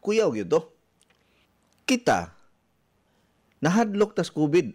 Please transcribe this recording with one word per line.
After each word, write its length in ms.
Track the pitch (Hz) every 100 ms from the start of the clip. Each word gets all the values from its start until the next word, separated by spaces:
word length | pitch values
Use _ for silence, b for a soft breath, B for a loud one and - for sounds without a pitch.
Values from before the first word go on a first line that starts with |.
Kuyaw 320 | - 220 208
gyud 160 | 107 131
to. 140 | 233 - _ _ _ _ _ _ _ _ _ _ _
Kita, 480 | - 254 - 104 85 - _ _ _ _ _ _ _ _ _ _ _ _
nahadlok 560 | 143 190 226 202 208
tas 160 | - 170
covid 400 | - 151 160 135